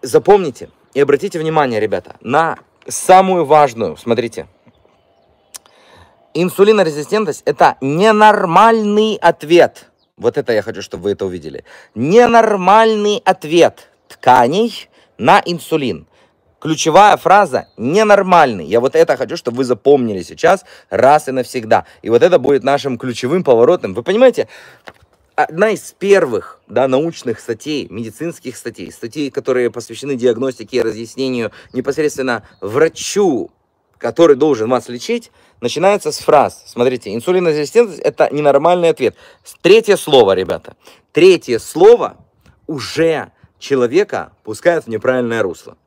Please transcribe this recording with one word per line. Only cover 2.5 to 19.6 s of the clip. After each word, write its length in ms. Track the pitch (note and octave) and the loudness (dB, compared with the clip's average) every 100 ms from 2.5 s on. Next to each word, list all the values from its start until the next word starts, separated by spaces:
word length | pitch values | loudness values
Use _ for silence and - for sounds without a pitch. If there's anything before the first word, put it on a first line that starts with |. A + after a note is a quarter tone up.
| - _ _ - | -6 _ _ -14
самую 580 | - - F#3 F#3+ F#3 | -10 4 4 4 -2
важную. 540 | C#3+ D3+ C#3+ A#2 G2 D2 | 2 4 4 0 -8 -6
Смотрите. 480 | - A2+ A#2 - C#2+ _ _ _ _ _ _ _ _ _ _ - _ _ _ _ _ _ _ | -4 -4 -4 -10 -18 _ _ _ _ _ _ _ _ _ _ -20 _ _ _ _ _ _ _
Инсулинорезистентность — 1080 | D#3 F3+ - G3+ A3 E3 D3 C#3+ G#3 G3 D3+ | -4 -4 2 2 4 0 -4 -6 -4 -4 -6
это 320 | - - D#3+ - | -6 0 0 0
ненормальный 1300 | C3+ D#3 G#3+ G#3+ G#3+ G3+ F#3+ E3+ A3 A3+ G#3 G#3 A3 G3+ | -6 0 2 4 4 4 0 2 4 2 0 0 0 0
ответ. 760 | E3+ E3 D3 E3+ C3+ - _ _ _ _ | -2 -2 2 4 2 0 _ _ _ _
Вот 220 | A#2+ C#3+ | -4 -4
это 160 | - | -4
я 80 | A2 | -4
хочу, 180 | G2 F#2 | -4 -14
чтобы 240 | G2 - | -14 -10
вы 60 | F#2 | -8
это 160 | G2 G2 | -6 -8
увидели. 380 | F2+ D2+ C2+ _ - _ | -10 -14 -18 _ -20 _
Ненормальный 1300 | G#2+ C3+ G#3+ A#3+ A#3 A3+ G#3 F3+ G#3+ A3+ G#3+ G#3 G#3 | -8 2 4 4 4 2 0 2 4 4 0 -2 -2
ответ 680 | - F#3 D#3 E3+ C3+ - _ _ _ | -2 -4 -2 2 2 0 _ _ _
тканей 800 | - - B2+ A#2+ F3+ A3+ - - _ _ - | -4 2 4 2 0 -4 -6 -20 _ _ -4
на 240 | C3 G3 | 2 2
инсулин. 600 | - E3+ - D#3+ C3 F2 _ _ _ _ _ _ | 0 -10 -6 -6 -4 -8 _ _ _ _ _ _
Ключевая 560 | D#3 D#3 - D#3+ G#3 D#3+ | -6 -4 2 4 4 4
фраза 520 | E3 G3 F#3+ B2+ - - | 2 2 2 -4 -8 -8
"ненормальный". 920 | A#2 F#3 G#3+ G3+ F#3 F3 C#3 G#2 D2+ | -4 0 4 2 4 2 2 0 -2
Я 140 | A2+ | -2
вот 160 | B2+ D#3+ | 0 0
это 200 | D#3+ C#3 | 0 -2
хочу, 200 | B2 E3 | -4 -8
чтобы 220 | - | -8
вы 60 | A#2+ | -6